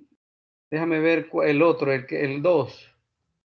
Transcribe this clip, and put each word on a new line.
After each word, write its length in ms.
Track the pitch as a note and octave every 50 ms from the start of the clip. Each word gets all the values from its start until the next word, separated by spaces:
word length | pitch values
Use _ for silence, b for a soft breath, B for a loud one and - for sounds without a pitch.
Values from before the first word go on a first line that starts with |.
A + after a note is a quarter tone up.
| - _ _ _ _ _ _ _ _ _ _ _ _ -
déjame 300 | D3+ D#3 E3 E3+ D#3+ D#3
ver 280 | D#3 E3 E3 D#3+ D3+ -
cu-, 140 | - E3 D#3+
el 180 | D3+ D3 C#3+
otro, 320 | E3 E3+ D#3+ E3 D3+ C#3 C3+
el 140 | C3 B2+
que, 180 | - D#3 D#3 D3
el 160 | C3+ C#3 C#3+
dos. 500 | C#3+ F3+ F3 D3+ B2 A2 - - - - _ _ _ _ _ _ _ _ _ _ _